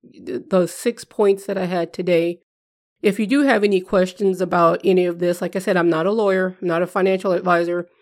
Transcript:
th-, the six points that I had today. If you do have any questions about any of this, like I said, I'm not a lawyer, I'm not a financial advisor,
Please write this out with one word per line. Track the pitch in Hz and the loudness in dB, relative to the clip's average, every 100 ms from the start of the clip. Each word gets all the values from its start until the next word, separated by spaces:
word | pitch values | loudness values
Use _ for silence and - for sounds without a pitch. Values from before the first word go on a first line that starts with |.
| - | -20
th-, | - - 120 - | -20 -10 -10 -2
the | 190 175 | 0 0
six | - 240 233 | -2 -6 -6
points | - - 202 196 - | -14 0 2 2 -2
that | 196 | -6
I | 180 | -4
had | 175 170 | -4 -4
today. | - 180 170 170 175 _ _ _ _ _ _ | -6 0 0 0 -6 _ _ _ _ _ _
If | 208 190 | -2 -2
you | 208 | 0
do | 277 | 2
have | 277 220 | 2 2
any | 208 190 | 2 0
questions | 180 196 185 - 196 180 | 0 0 0 0 -2 -2
about | 180 180 165 175 | -2 2 2 2
any | - 185 180 | 2 2 2
of | 175 | 0
this, | 175 175 | -2 -2
like | 175 190 | -4 -4
I | |
said, | 185 180 | -2 0
I'm | 170 | 2
not | 160 175 | 2 0
a | |
lawyer, | 220 208 190 185 180 | 0 0 0 -2 -4
I'm | 175 | -2
not | 165 | -2
a | 175 | -2
financial | 196 190 190 196 | 0 2 0 0
advisor, | 180 180 170 170 175 175 _ | -2 2 0 0 -4 -6 _